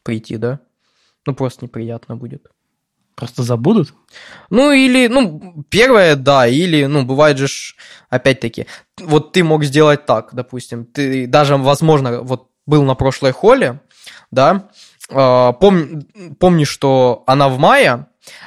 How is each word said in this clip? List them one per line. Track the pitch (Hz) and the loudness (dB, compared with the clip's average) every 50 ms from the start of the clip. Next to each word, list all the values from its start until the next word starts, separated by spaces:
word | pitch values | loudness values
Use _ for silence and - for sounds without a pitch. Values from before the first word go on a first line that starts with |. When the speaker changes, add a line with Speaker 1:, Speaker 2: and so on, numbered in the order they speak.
| - | -10
Speaker 1:
прийти, | - 117 110 110 - 117 110 | -8 -8 -8 -8 -10 -10 -8
да? | 113 120 135 143 _ _ _ _ _ _ _ _ _ _ _ _ - | -6 -6 -8 -8 _ _ _ _ _ _ _ _ _ _ _ _ -10
Ну, | - 131 | -10 -8
просто | - 135 123 - - 131 | -6 -6 -8 -8 -10 -18
неприятно | 127 - 113 117 113 117 117 _ - 123 | -16 -14 -12 -12 -12 -12 -14 _ -14 -16
будет. | 113 120 117 135 - _ _ _ _ _ _ _ _ _ _ _ _ _ _ _ | -14 -14 -16 -18 -20 _ _ _ _ _ _ _ _ _ _ _ _ _ _ _
Speaker 2:
Просто | - 123 117 - - 123 | -16 -16 -14 -8 -8 -4
забудут? | 117 123 113 120 170 226 220 147 - _ _ _ _ _ - - - - - - - | -4 -4 -2 0 0 2 0 0 -2 _ _ _ _ _ -20 -20 -20 -20 -20 -10 -2
Speaker 1:
Ну, | - 233 277 294 | 0 2 2 4
или, | 285 262 262 262 247 262 247 226 | 4 4 4 4 2 2 2 2
ну, | 233 277 254 175 151 151 - 185 170 151 143 - | 2 0 0 -2 -4 -12 -18 -20 -18 -18 -12 -4
первое, | - 185 240 269 254 208 185 165 147 | 0 2 2 4 4 4 4 4 2
да, | 135 127 139 139 135 127 120 | 0 2 2 2 4 2 2
или, | 127 147 180 180 160 151 139 | 2 0 0 0 0 0 0
ну, | 135 147 147 131 | 0 -2 -2 -2
бывает | 123 135 139 151 151 143 135 | -2 0 2 2 2 2 0
же | 139 139 | -2 -6
ж, | - - - - - _ - - - - _ - | -6 -10 -14 -16 -20 _ -20 -20 -20 -20 _ -6
опять-таки, | - 127 - 135 131 - - 117 - - 117 - - - _ _ _ - | -6 -2 0 0 -2 -2 -4 -10 -10 -10 -14 -14 -16 -20 _ _ _ -8
вот | 185 165 147 151 147 - - | -4 0 0 0 0 0 -2
ты | 185 175 | -2 0
мог | 160 156 156 151 | 0 0 0 -2
сделать | 139 131 156 156 151 147 143 - | -2 2 2 4 4 2 0 0
так, | - 120 110 113 - - | -2 -4 -4 -4 -8 -12
допустим, | 123 120 - - 123 - - 123 117 120 | -14 -14 -12 -14 -16 -14 -14 -14 -14 -14
ты | - - 147 139 131 135 131 127 123 | -12 -8 -6 -6 -4 -4 -4 -4 0
даже, | 131 147 147 139 143 139 | 2 2 2 2 0 0
возможно, | 131 135 143 - 160 160 156 143 135 123 120 120 | 0 0 0 0 2 2 2 2 0 -4 -6 -8
вот | 123 127 127 123 _ _ _ _ - | -6 -8 -8 -8 _ _ _ _ -4
был | - 147 151 143 | 0 2 2 2
на | 135 131 | 2 0
прошлой | - 135 135 127 - 143 131 127 | 0 -2 -4 -2 -2 -2 -2 -2
холле, | - - 208 262 277 196 131 120 147 _ _ _ _ - - - - _ - | 0 2 2 4 4 2 -4 -6 -8 _ _ _ _ -20 -20 -20 -20 _ -6
да, | - 127 135 156 190 196 196 _ _ _ - _ _ _ - - | 0 2 2 2 2 0 -4 _ _ _ -20 _ _ _ -16 -8
а, | 127 135 135 127 127 127 127 123 | -2 0 2 2 4 4 2 2
пом-, | 120 - 185 202 190 175 151 131 160 151 135 _ _ 214 180 165 143 - | 2 2 2 4 4 2 -2 -4 -8 -14 -14 _ _ -20 -20 -16 -6 0
помнишь, | 175 185 175 160 147 - | 0 2 2 2 0 -2
что | - - - 139 135 131 127 123 117 - - - | -4 -4 -2 0 2 2 2 2 0 -2 -2 -2
она | 131 143 143 135 | 0 2 2 0
в | 131 127 | 0 2
мае, | 156 196 254 285 240 147 123 120 143 _ _ _ _ - - - - | 2 2 4 4 2 2 0 -2 -6 _ _ _ _ -20 -20 -20 -20